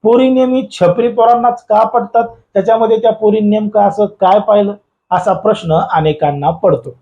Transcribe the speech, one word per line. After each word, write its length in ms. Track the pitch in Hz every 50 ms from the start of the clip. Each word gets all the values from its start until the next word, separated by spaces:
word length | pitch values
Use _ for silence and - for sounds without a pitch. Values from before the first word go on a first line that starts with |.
पोरी 260 | - 214 233 247 262 262
नेहमी 400 | 262 254 254 254 254 262 - -
छपरी 380 | - - 269 262 - 240 240 240
पोरांनाच 560 | 208 233 226 233 240 240 240 240 240 240 _
का 200 | _ 214 214 226
पटतात, 380 | 226 - 233 233 - - 233 233 233 - _ _ _ _
त्याच्यामध्ये 420 | 202 185 214 226 226 226 220 226
त्या 160 | 214 220 226
पोरी 280 | 214 220 214 208 208 220
नेमकं 400 | 208 208 208 214 214 208 208 208
असं 260 | 202 196 196 208 208
काय 320 | 202 208 _ 190 185 196 208
पाहिलं, 340 | 202 - 208 208 202 202 208 - _ _ _ _ _ _
असा 220 | 175 180 - 202
प्रश्न 480 | 185 - - 220 214 - - 165 156 170 - -
अनेकांना 580 | - 160 156 156 147 - 156 147 143 143 143 156
पडतो. 480 | 170 - - 190 151 120 - 135 - _